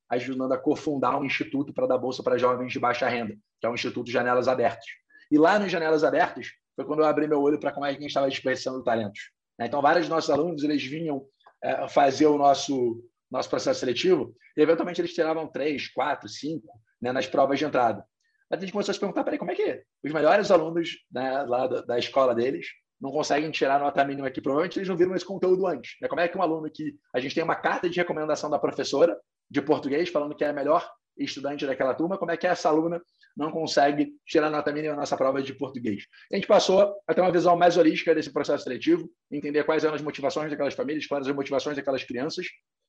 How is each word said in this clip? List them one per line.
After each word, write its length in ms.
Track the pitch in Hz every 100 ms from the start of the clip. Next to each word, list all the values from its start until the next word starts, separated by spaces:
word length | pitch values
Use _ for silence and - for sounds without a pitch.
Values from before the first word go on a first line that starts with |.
| _
ajudando 420 | 120 123 131 131
a 60 | 131
cofundar 600 | 151 143 160 139 123 139
um 60 |
instituto 480 | 139 - 151 135 139
pra 140 | - 127
dar 100 | 127
bolsa 260 | 123 127
pra 140 | 123 123
jovens 360 | 123 123 127
de 60 | 135
baixa 300 | 123 120 127
renda, 260 | 120 107 104 _ _
que 60 | 117
é 40 |
o 40 |
Instituto 360 | 120 127 123 120
Janelas 380 | 123 123 123 120
Abertas. 380 | 123 117 - - - _ _ _
E 80 | 147
lá 200 | 165 208
no 100 | 196
Janelas 360 | 175 156 156
Abertas 440 | 147 143 175 131 110 - _ -
foi 80 |
quando 160 | 135 151
eu 60 | 151
abri 200 | 147 151
meu 140 | 147
olho 180 | 143 151
pra 140 | 139
como 140 | 139 143
é 60 |
que 60 | 139
a 40 |
gente 100 | 147
tava 160 | 139 139
desperdiçando 560 | 135 131 127 135 131
talentos, 460 | 123 113 107 104 - _ _ -
né? 80 | 117
Então, 140 | 143
vários 260 | 143 175 151
dos 80 |
nossos 140 | 160 151
alunos, 340 | 143 175 156
eles 200 | 147 147
vinham, 400 | 127 156 165 139 - _ _ _
é, 260 | 127 135 131
fazer 380 | 147 139 135 151
o 100 | 143
nosso 680 | 143 135 - 135 120 113 - _ _
nosso 160 | 127 -
processo 300 | 139 139 127
seletivo, 540 | 131 123 185 170 113 - _ -
e 60 |
eventualmente 380 | 151 165 175 175
eles 120 | 170
tiravam 340 | - 156 160 147
três, 400 | 127 147 135 -
quatro, 400 | - 139 139 107
cinco, 400 | - 160 165 - - _ _
né, 80 | 120
nas 160 | 127 -
provas 320 | 139 135 139
de 60 |
entrada. 400 | 147 131 120 101 - _ _ _ _
Aí 60 | 165
a 40 |
gente 120 | 185
começou 200 | 202 202
a 20 |
se 60 | -
perguntar, 240 | 202 311
"Peraí, 140 | 311 294
como 120 | -
é 40 | 381
que 260 | 415 - - _
os 80 | 143
melhores 380 | 156 147 202 196
alunos, 480 | 180 160 170 160 - _
né, 320 | 123 131 135
lá 240 | 131 120 127
da, 140 | 120
da 180 | - 120
escola 360 | 117 139 131
deles 320 | 117 123 - - - _ _
não 100 | 135
conseguem 400 | 147 151 147 156
tirar 300 | - 139 139
nota 240 | 143 139
mínima 240 | 139 139 135
aqui? 120 | 143
Provavelmente 380 | 147 139 185 185
eles 100 | 185
não 80 | 175
viram 180 | 180 185
esse 80 |
conteúdo 420 | - 196 180 185 180
antes, 300 | 143 107 -
né? 60 | 127
Como 140 | 143
é 80 | 175
que 100 | 185
um 40 |
aluno 280 | 170 160 156
que 240 | - 151 - _
a 60 | 127
gente 160 | 139
tem 80 | 165
uma 140 | 160 151
carta 340 | 156 190 180
de 80 | 175
recomendação 500 | 175 156 156 147 151
da 100 | 147
professora 600 | 147 - 127 143 165 - - _ _
de 100 | 135
português 480 | 143 135 139 143 175
falando 280 | 151 147 147
que 80 |
é 40 | 147
a 40 |
melhor 360 | 147 139 165 - - _ -
estudante 480 | 139 143 143 147 139
daquela 280 | 131 131
turma, 220 | 127 170 190
como 140 | 170
é 60 | 165
que 100 | 180
essa 220 | 175 170
aluna 340 | 156 165 170 - _ _ -
não 140 | 151
consegue 600 | 160 156 - 143 147 143 - -
tirar 240 | 165 156
nota 220 | 151 147
mínima 220 | 147 156
na 60 | 143
nossa 160 | 139 -
prova 260 | 131 135
de 100 | 135
português?" 500 | 120 135 123 117 101 - - -
A 40 | 202
gente 100 | -
passou 480 | 202 - 190 202 202 -
a 40 |
ter 80 | 165
uma 120 | 180
visão 240 | 170 170 175
mais 200 | 175 175
holística 380 | 156 - 170
desse 180 | 156 147
processo 300 | 147 143 143
seletivo, 480 | 131 120 123 170 165 - _
entender 340 | 147 143 147
quais 180 | 143 156
eram 140 | 156 151
as 60 |
motivações 480 | 151 139 135 156 151
daquelas 240 | 147 143
famílias, 320 | 135 127 151 -
quais 180 | 143
eram 80 | 135
as 40 | 139
motivações 400 | 139 135 147 143
daquelas 280 | 139 131
crianças, 420 | - 120 123 - 175 - _ _